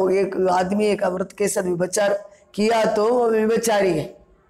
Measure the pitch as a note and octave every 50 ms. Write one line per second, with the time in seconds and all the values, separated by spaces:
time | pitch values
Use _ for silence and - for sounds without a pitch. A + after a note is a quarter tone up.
0 | F#3+ F#3 F#3 G3 F#3+ F#3+ - - F#3 F#3 F3+ F#3 F#3 F3+ G3+ G#3 G#3+ G#3 G3 G#3
1 | G3+ F#3 F3+ F#3 F#3+ F#3+ - - G3+ F#3+ - G#3 F#3 F3+ F3+ E3 F3+ F3+ - G#3+
2 | G3+ G3 G3+ - - - - - - _ - G3+ G#3+ A3 A#3 A3+ G#3+ - G#3+ G#3+
3 | G#3 A3+ B3 B3 A#3 A3+ A3+ A3 A3 A3 A3+ A3 A3+ A#3 G#3 G3+ G3 F3+ E3 D3+
4 | - - - - - _ - _ _ _